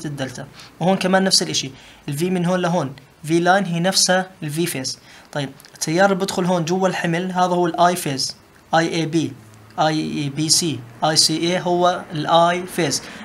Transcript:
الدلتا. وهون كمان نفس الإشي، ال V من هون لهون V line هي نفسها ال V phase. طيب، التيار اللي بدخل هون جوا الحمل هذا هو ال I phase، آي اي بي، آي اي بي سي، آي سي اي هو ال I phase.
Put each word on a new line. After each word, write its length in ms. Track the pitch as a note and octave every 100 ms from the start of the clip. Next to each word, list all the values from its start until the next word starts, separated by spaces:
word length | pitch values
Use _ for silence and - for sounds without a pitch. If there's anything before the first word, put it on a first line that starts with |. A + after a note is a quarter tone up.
| D#3+
الدلتا. 420 | C#3 C3 - C3+ - - -
وهون 180 | E3 F#3+
كمان 260 | F#3 F#3+
نفس 180 | F#3+ -
الإشي، 300 | E3 D3+ C3+ C3 - - -
ال 100 | C#3+
V 40 |
من 220 | F3+ F#3 F3
هون 140 | F3+
لهون 360 | F3 F3 C3+ - - - D3+
V 40 |
line 380 | E3+ F3 G3 F3
هي 120 | E3+
نفسها 500 | F3+ F#3+ - F#3 F#3 -
ال 100 | D3+
V 160 | D3+ E3+
phase. 280 | C3+ C3 - - - -
طيب، 180 | D3 C3+ - -
التيار 380 | - - E3 G3
اللي 120 | F#3
بدخل 220 | F#3+ - F3+
هون 200 | F3+ D#3+
جوا 220 | F#3 F#3+
الحمل 440 | F3 E3+ E3 F#3
هذا 140 | F3+ F3+
هو 220 | F3 F3
ال 280 | E3 F3 F3+
I 40 |
phase، 340 | D#3 C3+ - - - - - E3
آي 180 | E3
اي 120 | E3+ D#3
بي، 280 | D#3+ C3 - - - - -
آي 440 | D#3 D#3 D#3+ D#3
اي 60 | C#3+
بي 200 | C#3 D#3
سي، 300 | - E3+ B2 - -
آي 120 | D#3 D#3+
سي 220 | - D#3
اي 220 | E3+ F3+
هو 420 | F3+ F3 F3+ F3+ -
ال 140 | E3 D3+
I 520 | E3+ E3+ F3+ F3+ -
phase. 220 | D3+ - - -